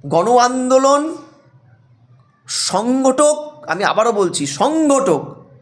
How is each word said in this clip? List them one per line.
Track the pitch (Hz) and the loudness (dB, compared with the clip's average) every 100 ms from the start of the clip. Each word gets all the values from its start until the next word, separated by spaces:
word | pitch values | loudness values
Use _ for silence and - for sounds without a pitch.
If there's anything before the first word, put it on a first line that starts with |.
| 143 | 0
গণ | 156 196 247 | 0 4 4
আন্দোলন | 247 254 254 262 269 285 311 349 - _ _ _ _ _ _ _ _ _ _ _ - | 2 0 2 2 4 2 0 -10 -18 _ _ _ _ _ _ _ _ _ _ _ -12
সংগঠক, | - - 185 233 262 262 262 294 302 - - - | -8 -4 -2 0 0 0 2 0 0 -6 -16 -8
আমি | 165 | -4
আবারও | 180 170 226 | -2 0 0
বলছি | 208 180 - 139 | 0 -2 -2 -8
সংগঠক | - 226 320 311 269 269 240 - - - - | -2 -2 0 0 0 0 -2 -4 -18 -20 -20